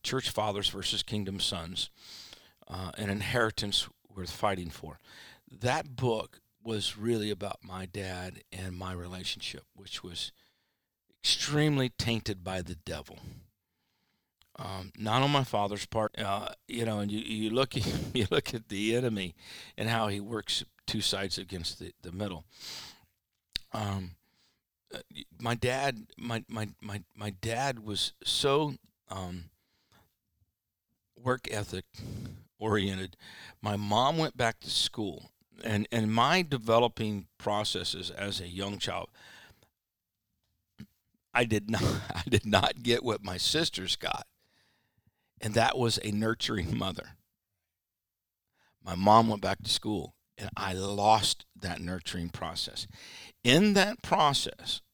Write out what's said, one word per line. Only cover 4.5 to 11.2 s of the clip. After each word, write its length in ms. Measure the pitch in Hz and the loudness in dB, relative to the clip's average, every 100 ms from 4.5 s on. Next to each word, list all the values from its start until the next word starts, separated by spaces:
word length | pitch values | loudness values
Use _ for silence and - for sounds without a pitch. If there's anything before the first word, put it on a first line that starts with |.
| 95 85 | 0 -4
For. 300 | - 76 76 - - - - _ | -10 -14 -16 -20 -20 -20 -20 _
That 460 | - 120 151 151 123 | -4 0 0 -2 -2
book 440 | 127 110 - - _ _ | 0 0 -4 -14 _ _
was 340 | 113 107 - 104 | -6 -2 -2 -2
really 340 | 110 117 104 | 0 0 0
about 280 | 95 98 - | -4 -6 -8
my 240 | 98 95 95 | -10 -10 -8
dad 560 | 101 95 90 92 - - | -8 -6 -6 -8 -12 -14
and 240 | 95 92 90 | -10 -8 -6
my 160 | 92 | -6
relationship, 720 | 90 87 92 92 - - - - | -8 -8 -8 -8 -8 -8 -12 -16
which 300 | - 95 - | -20 -14 -12
was 260 | 90 85 - - _ _ _ _ _ _ _ _ | -10 -8 -10 -12 _ _ _ _ _ _ _ _